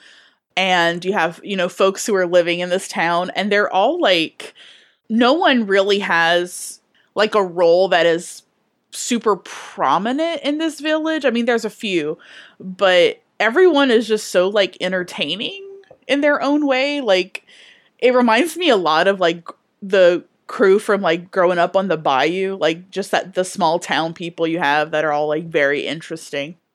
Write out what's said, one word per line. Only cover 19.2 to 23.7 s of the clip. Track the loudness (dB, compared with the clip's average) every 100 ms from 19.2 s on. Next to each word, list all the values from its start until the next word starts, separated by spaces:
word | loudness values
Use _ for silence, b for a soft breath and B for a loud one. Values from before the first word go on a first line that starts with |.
| 0 0 -10 -20 _ _
the | -2 4 6 4 -4 _ -16
crew | 0 4 4
from, | 2 0
like, | 0 -2 -4
Growing | 0 2 2
Up | 2 0
on | 0
the | -2
Bayou, | 0 2 0 0 -4 -2
like, | -2 -2 -8
just | -10 -4
that | -4 -2
the | -4
small | -6 -2 0